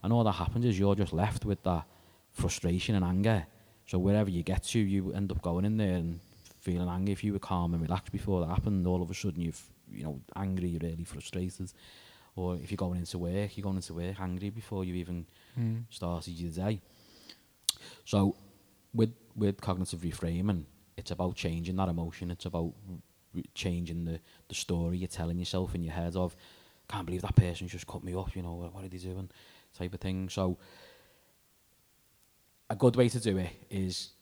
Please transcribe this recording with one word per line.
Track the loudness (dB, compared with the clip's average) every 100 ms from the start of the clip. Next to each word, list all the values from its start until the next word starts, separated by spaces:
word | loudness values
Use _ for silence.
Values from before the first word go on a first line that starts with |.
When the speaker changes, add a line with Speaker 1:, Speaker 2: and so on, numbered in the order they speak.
Speaker 1:
and | 6
all | 6
that | 6
happens | 4 0 2 2
is | 4
you're | 6 6
just | 4
left | 2 2 0 -2
with | 0
that | 2 0 -2 -20 -20 -20 _
frustration | -2 -2 0 0 0 2 2
and | 4
anger. | 4 4 2 0 -14 -20 -20 -4
So | 2
wherever | 4 4 4
you | 0
get | 0 -2
to, | 0 2
you | 4 2 0
end | -2 -2
up | -2
going | 0 2
in | 2 2
there | 2 2
and | 0 -4 -10 -20 -20 -10
feeling | -2 0 0
angry. | 0 0
If | 0
you | 0
were | -2
calm | 0 0 2 0
and |
relaxed | 0 -2 -2
before | -6 0 2
that | 2
happened, | 2 2 2 2
all | 2
of | 0
a |
sudden | -4 -4 -2
you've, | -4 -4 -16 -20 -16
you | -10
know, | -8 -8 -10 -4
angry, | -2 0 0
you're | -2
really | -2 -4
frustrated. | -8 -10 -8 -4 -4 -4 -10 -12 -20 -20 -20 -20 -14 -4
Or | -2 -2
if | -4
you're | -2
going | -2 -2
into | -4 -4
work, | -2 -2 -2 -4
you're |
going | -2 -2
into | -4
work | -6 -4 -4
angry | -4 -4 -4
before | -8 -8 -4 -2
you | -4
even | -4 -6 -8 -18 -10 -2
Speaker 2:
Mm. | -2 -2 -6
Speaker 1:
started | -6 -2 -2 -4
your | -6 -4
day. | -2 -2 -2 -6 -20 -20 -20 -20 -20 _ _ -4 -4 -14 -20 0
So | 4 4 2 -14 -20 _ _ _
with, | 4 4 2 -14 0
with | 0 0
cognitive | 0 0 0 -2
reframing, | -4 -2 -2 2 2 2 -2 -16 _ -12
it's | -6
about | -2 -2 0
changing | -2 -2 -2 2
that | 2
emotion. | 2 -2 -6 -6
It's | -6 -4
about | -2 -2 -6 -14 -14 -16 _ _
re-, | -10 -8
changing | -4 -2 -2 -2 -2 -4
the, | -4 -8 -20 _
the | -8
story | -2 0 2 0
you're | -2
telling | -4 -2 -2
yourself | 0 0 0 -2
in |
your | -4
head | -2 -2 0
of, | 0 -2 -20 -20 -20 _ -10
"Can't | -8 -4
believe | -4
that | 6 6
person | 6 -2 -6
just | -8 -8
cut | -8
me | -6 -4
off, | -4 -6
you |
know, | -6
what, | -6 -8
what | -10
are | -12
they | -10
doing?" | -8 -8 -8 -14 -20 -20 _ -6
type | -6
of | -4
thing. | -2 -2 -2
So, | 0 0 0 -8 -20 -20 -20 -20 _ _ _ _ _ _ _ _ _ _ _ _ _ _ _ _
a | 4
good | 6 8
way | 4
to | 4
do | 2 2
it | 0 -6 -8
is | -2 -2 -2 -8 _